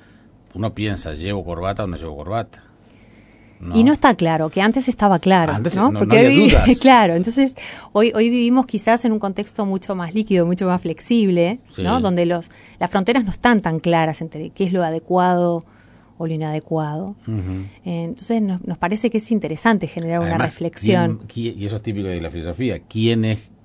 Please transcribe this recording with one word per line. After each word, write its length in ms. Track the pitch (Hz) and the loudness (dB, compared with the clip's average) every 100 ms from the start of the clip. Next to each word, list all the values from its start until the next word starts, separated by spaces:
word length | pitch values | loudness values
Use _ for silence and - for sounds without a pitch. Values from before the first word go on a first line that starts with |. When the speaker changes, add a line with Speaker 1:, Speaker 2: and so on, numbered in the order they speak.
| _ - _ _ _ | _ -20 _ _ _
Speaker 1:
uno 200 | 92 107 | -8 -6
piensa, 400 | 101 107 92 82 | -4 -6 -6 -8
¿llevo 300 | 76 90 101 | -8 -6 -6
corbata 380 | 85 85 92 101 | -8 -6 -6 -4
o 40 | 101 | -6
no 80 | 80 | -6
llevo 200 | 80 73 | -10 -12
corbata? 460 | 76 113 110 - _ _ _ _ - - _ _ - _ | -8 -6 -6 -14 _ _ _ _ -20 -20 _ _ -20 _
¿No? 160 | 85 220 | -4 2
Speaker 2:
Y 60 | |
no 80 | 240 | 4
está 220 | 294 - 190 | 4 2 2
claro, 340 | 170 160 156 | 0 0 -2
que 100 | 190 | 0
antes 280 | 202 262 254 | 0 0 -2
estaba 320 | 240 202 175 | 0 2 2
claro, 320 | 190 190 160 | 4 2 2
Speaker 1:
Antes 240 | 107 143 190 | 0 -2 0
Speaker 2:
¿no? 80 | |
Speaker 1:
no, 80 | 214 | 0
no 60 | 208 | 2
Speaker 2:
Porque 160 | - 226 | 2 6
Speaker 1:
había 100 | 262 | 6
Speaker 2:
hoy 80 | 277 | 6
vi-, 100 | - | 6
Speaker 1:
dudas. 180 | - 233 247 | 6 6 4
Speaker 2:
<laughs> 20 | |
claro, 340 | 262 247 196 | 6 6 6
entonces 400 | 170 185 247 269 - - - - | 2 0 2 0 0 -14 -18 -4
hoy, 200 | 208 226 | 2 2
hoy 140 | 220 233 | 2 2
vivimos 380 | 247 233 254 254 | 2 2 2 2
quizás 380 | 208 226 233 | -2 0 2
en 80 | 240 | 2
un 80 | 214 | 0
contexto 440 | 202 190 208 - | -2 -6 -8 -6
mucho 300 | 196 190 - | -4 -4 -4
más 180 | 190 170 | -6 -4
líquido, 300 | 196 214 185 | -4 0 2
mucho 220 | 170 175 185 | 2 0 0
más 160 | 180 | -2
flexible, 760 | 170 156 - 233 202 175 170 240 - | -2 -8 -2 2 2 2 0 -2 -10
Speaker 1:
Sí. 80 | - | -6
Speaker 2:
¿no? 180 | 185 247 | -2 0
Donde 260 | 208 175 170 | 0 0 0
los, 240 | 175 170 - - - | -2 -6 -18 -20 -8
las 100 | 180 | -4
fronteras 340 | 202 190 254 | -2 0 0
no 60 | 208 | 0
están 300 | - 247 220 | 0 2 2
tan 180 | 180 160 | 2 -2
claras 420 | 170 165 160 156 | 0 2 0 -2
entre 300 | 160 151 160 | -8 -10 -14
qué 140 | - | -4
es 80 | 190 | -2
lo 100 | 185 | 0
adecuado 840 | 165 160 - 180 180 180 175 170 - _ _ - _ _ | -2 -4 -2 2 2 2 2 -2 -6 _ _ -20 _ _
o 80 | 165 | -6
lo 80 | |
inadecuado. 840 | 160 156 151 - 160 151 151 190 208 - | -6 -4 -6 -4 -4 -4 -6 -8 -12 -8
Speaker 1:
Ujú. 380 | 110 92 95 98 - | -6 -6 -8 -10 -12
Speaker 2:
Eh, 200 | 180 170 | -8 -8
entonces 380 | 165 - - 233 | -8 -10 -4 -2
nos, 200 | 208 180 | -2 -4
nos 120 | 185 170 | -6 -6
parece 320 | 175 214 240 | -4 -2 -2
que 100 | 226 | -2
es 120 | - | -2
interesante 540 | 220 151 156 233 208 165 | -2 -2 -2 0 0 -2
generar 320 | - 165 170 | -6 -4 -2
una 100 | 170 | -2
Speaker 1:
Además, 160 | 165 160 | -2 -2
Speaker 2:
reflexión. 680 | - 165 - 214 185 170 110 - | -4 -8 -2 2 2 2 -2 -8
Speaker 1:
¿quién, 280 | 120 117 | -8 -8
qui-, 20 | - | -6
y 60 | |
eso 120 | 101 107 | -6 -6
es 60 | |
típico 260 | 113 101 98 | -6 -6 -4
de 120 | 87 | -4
la 100 | 82 | -6
filosofía, 500 | 82 82 85 127 87 | -8 -8 -4 -4 -4
¿quién 440 | - 110 113 113 | -6 -2 0 2
es 260 | 110 110 - - | 0 -2 -6 -20